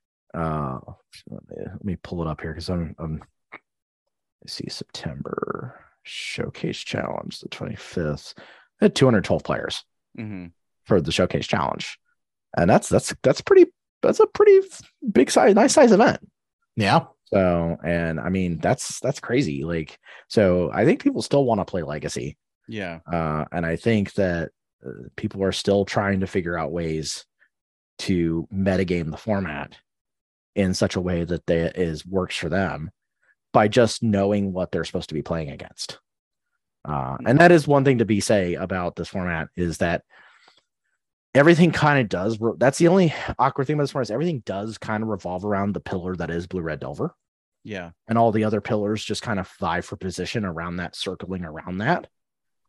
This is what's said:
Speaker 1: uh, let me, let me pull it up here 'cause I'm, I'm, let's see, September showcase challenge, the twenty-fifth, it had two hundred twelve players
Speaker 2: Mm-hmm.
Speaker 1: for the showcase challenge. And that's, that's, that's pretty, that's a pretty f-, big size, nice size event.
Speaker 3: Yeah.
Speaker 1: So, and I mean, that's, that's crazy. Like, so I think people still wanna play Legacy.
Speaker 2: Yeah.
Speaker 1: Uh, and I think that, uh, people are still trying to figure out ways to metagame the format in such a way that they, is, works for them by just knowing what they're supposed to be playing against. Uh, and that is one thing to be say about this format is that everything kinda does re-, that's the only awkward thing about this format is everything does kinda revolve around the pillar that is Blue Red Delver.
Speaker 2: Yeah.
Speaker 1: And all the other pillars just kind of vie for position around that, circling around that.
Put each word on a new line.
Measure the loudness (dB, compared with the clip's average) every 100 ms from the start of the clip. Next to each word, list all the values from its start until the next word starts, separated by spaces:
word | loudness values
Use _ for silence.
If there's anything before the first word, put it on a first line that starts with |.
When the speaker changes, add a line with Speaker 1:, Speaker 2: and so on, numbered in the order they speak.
| _ _ _
Speaker 1:
uh, | -6 -4 -2 -4 -8 -12 -18 _ -20 -18
let | -18 -14
me, | -14 -12
let | -8
me | -8 -8
pull | -8 -6
it | -6
up | -6
here | -8
'cause | -10 -6
I'm, | -6 -6 -8
I'm, | -8 -10 -12 _ _ -20 _ _ _ _ _ _ _ _
let's | -14
see, | -12 -10
September | -12 -14 -12 -10 -10 -8 -6 -6 -8 -12 -16 _ _
showcase | -16 -12 -10 -8 -10 -8 -8 -8
challenge, | -8 -6 -6 -8 -10 -14
the | -14
twenty-fifth, | -12 -10 -10 -10 -6 -4 -4 -10 -20
it | -20 -20 _ _
had | 2 6
two | 6
hundred | 6 2
twelve | -2
players | -2 -4 -4 -8 -12 _ _ -12
Speaker 2:
Mm-hmm. | -10 -10 -14 -18 _ _ 0
Speaker 1:
for | 2
the | 2
showcase | 0 0 0 -2
challenge. | -2 -2 -4 -10 -14 _ _ _ _ _ 0
And | 4
that's, | 4 4
that's, | 0 0 0
that's | 0 0
pretty, | 6 6 6 4 _ _
that's | 2 4
a | 4
pretty | 6 8 8
f-, | 4 -6 -20 _ 0
big | 2 4
size, | 6 6
nice | 6 6
size | 8 8
event. | 8 6 2 -6 _ _ _ _ 0
Speaker 3:
Yeah. | 4 4 2 _ _
Speaker 1:
So, | 2 4 2 0 -2
and | -2 -2 -2 -4
I | -2
mean, | -2 -2 -2
that's, | 0 -2 -4 -6
that's | -6 -4
crazy. | -2 -2 0 -4
Like, | -4 -6 -6 -14 -20 -20 -2
so | 4 4 4 2
I | 2 2
think | 2
people | 0 -2
still | 0 2 2
wanna | 0
play | -2 -4
Legacy. | -6 -6 -8 -8 -10 -12 _ _ -14
Speaker 2:
Yeah. | -10 -10 -10 -6
Speaker 1:
Uh, | -4 -2 -4 -4
and | -4 -4
I | -2
think | 0 2 0
that, | -2 -2 -2 -6 -10 _ _ -16
uh, | -16 -18 -8
people | -8 -2
are | -2
still | 0 2 2 2
trying | 0 0 0
to | -2
figure | -2 -2 -4
out | -4
ways | -4 -4 -4 -6 -10 -14 _ _ _ _ _ _ -8
to | -2 2 2 0 -4
metagame | -2 0 2 0 -2 -4
the | -6
format | -4 -4 -4 -8 -12 -16 _ _ _ _ _ _ _ -2
in | -2
such | 0 0 0
a |
way | -2 -2
that | -2 -4 0
they, | 0 0 -2
is, | -4 -4 -6
works | -4 -4 -4
for | -4
them | -2 -2 -4 -10 -14 _ _ _ _ _
by | 2 4
just | 4 4 2
knowing | 0 0 2 0 -2
what | -4 -4
they're | -4 -4
supposed | -8 -6
to | -8
be |
playing | -6 -6 -6
against. | -10 -16 -14 -14 -16 _ _ _ _ _ _ _ _ -6
Uh, | -4 -4 -4 4
and | 6
that | 8
is | 8 6
one | 4
thing | 4 2
to | 2
be | 0
say | 2 2 2 -2
about | -4 -4 -4 -6
this | -8
format | -6 -4 -4 -6 -4
is | -4 -2
that | -2 -2 -6 _ _ _ _ _ _ _ _ _ _ _ _ 6
everything | 8 8 6
kinda | 4 4 4 2
does | -2 -2 -2
re-, | -2 2
that's | 2 4
the | 4
only | 6 4 0 -6 0
awkward | 0 0 -2
thing | -2
about |
this | -2
format | -2 -4
is |
everything | -2 -4 -4 -6
does | -8 -8 -10
kinda | -6 -4 -4
revolve | -6 -6 -6 -2
around | -2 -2
the | -4
pillar | -6 -6 -6 -6
that | -6
is | -6 -6
Blue | -6
Red | -6 -8
Delver. | -8 -6 -8 -8 _ _ _ _
Speaker 2:
Yeah. | -14 -12 -12 -16 -2
Speaker 1:
And | 2
all | 2
the | 2 0
other | -2
pillars | -2 -2 -2 -4
just | -6 -8
kind | -4 -6
of | -6 -6
vie | -4 -4
for | -6 -10
position | -8 -8 -6 -4 -6
around | -6 -8 -8
that, | -8 -8
circling | -10 -8 -8 -10
around | -10 -12 -10 -4
that. | -2 -2 -4 _ _ _ _ _